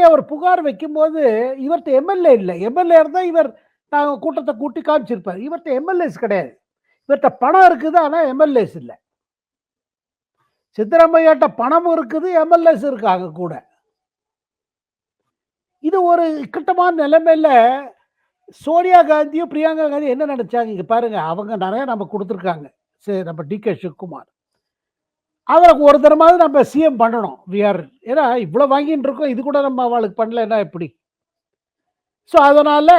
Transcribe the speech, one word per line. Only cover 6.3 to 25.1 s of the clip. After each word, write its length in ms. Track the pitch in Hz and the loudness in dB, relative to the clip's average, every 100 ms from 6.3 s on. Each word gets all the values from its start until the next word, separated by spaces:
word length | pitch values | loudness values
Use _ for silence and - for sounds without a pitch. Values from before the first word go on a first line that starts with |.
| 196 127 - _ _ _ _ - | -2 -4 -14 _ _ _ _ -4
இவர்ட்ட 240 | 277 - - | 0 0 0
பணம் 220 | 254 370 359 | 2 6 6
இருக்குது, 300 | 269 311 339 294 | 4 0 0 0
ஆனா 120 | 330 285 | -2 -2
எம் 120 | 262 302 | 0 0
எல் 140 | 254 | 0
ஏஸ் 120 | 160 - | -2 -8
இல்ல. 100 | 120 - _ _ _ _ _ _ _ _ _ _ _ _ _ _ _ _ _ - | -20 -20 _ _ _ _ _ _ _ _ _ _ _ _ _ _ _ _ _ -8
சித்தராமையாட்ட 720 | 220 330 330 330 320 311 302 - | 0 4 4 4 4 4 0 -2
பணமும் 340 | 247 330 349 330 | -2 0 0 -2
இருக்குது, 320 | 233 311 359 330 | -4 -6 -2 -2
எம் 120 | 320 339 | 2 2
எல் 140 | 330 | 4
ஏஸ் 140 | 233 277 | 0 -4
இருக்காங்க 380 | 226 208 185 180 160 | -4 -2 -2 -6 -10
கூட. 140 | 170 - - _ _ _ _ _ _ _ _ _ _ _ _ _ _ _ _ _ _ _ _ _ | -12 -12 -18 _ _ _ _ _ _ _ _ _ _ _ _ _ _ _ _ _ _ _ _ _
இது 140 | 302 381 349 | -4 0 2
ஒரு 140 | 339 330 302 | 0 0 -6
இக்கட்டமான 480 | 226 381 339 359 359 330 | -10 -8 -4 0 0 -2
நிலைமையில 440 | 285 320 330 320 311 247 233 269 262 _ _ _ _ _ _ _ 285 | 0 2 2 2 4 4 4 0 -8 _ _ _ _ _ _ _ -2
சோனியா 360 | 339 370 359 302 | -2 4 4 4
காந்தியும் 420 | 302 302 311 330 | 0 -2 -6 -6
பிரியங்கா 340 | 302 320 320 302 | -4 -4 -2 -4
காந்தி 240 | 285 285 254 | -4 -4 -4
என்ன 120 | 294 254 | -4 -6
நினைச்சாங்க, 380 | 180 240 226 190 | -6 -6 -6 -8
இங்க 100 | 160 | -4
பாருங்க, 240 | 226 233 202 156 | -2 -2 -4 -6
அவங்க 240 | 175 208 214 185 | -8 -8 -6 -6
நிறைய 200 | 226 269 | -6 -6
நம்ம 180 | 214 190 | -8 -8
கொடுத்துருக்காங்க. 540 | 208 190 190 180 160 143 _ _ _ 208 | -10 -10 -8 -8 -8 -14 _ _ _ -8
சரி, 160 | 190 | -8
நம்ம 180 | 170 160 147 | -8 -12 -12
டி 100 | 208 214 | -8 -6
கே 80 | 165 | -8
சிவகுமார் 480 | 180 - 185 - - _ _ _ _ _ _ _ _ | -10 -14 -18 -18 -20 _ _ _ _ _ _ _ _